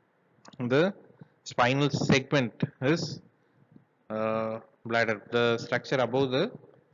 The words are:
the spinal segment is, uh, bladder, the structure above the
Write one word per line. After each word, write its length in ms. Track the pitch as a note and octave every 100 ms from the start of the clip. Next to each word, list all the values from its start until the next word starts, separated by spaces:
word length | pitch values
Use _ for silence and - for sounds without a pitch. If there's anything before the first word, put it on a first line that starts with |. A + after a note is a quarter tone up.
| _ _ _ _ - -
the 340 | A#2+ C3+ F#3 - - - - _
spinal 440 | - - A#2+ C#3 C#3+
segment 720 | - - C#3 B2+ D3 A#2+ - - -
is, 400 | C3 E3 E3 - - _ _ _ _ - _ _ -
uh, 480 | A2 A2 A2 A2 A2 - _
bladder, 380 | A#2 A#2 A2+ G#2 -
the 260 | A#2+ A#2+ A#2
structure 400 | A#2+ B2 - C3+
above 340 | A#2 C3 C3+
the 200 | C3 A3+ - - - _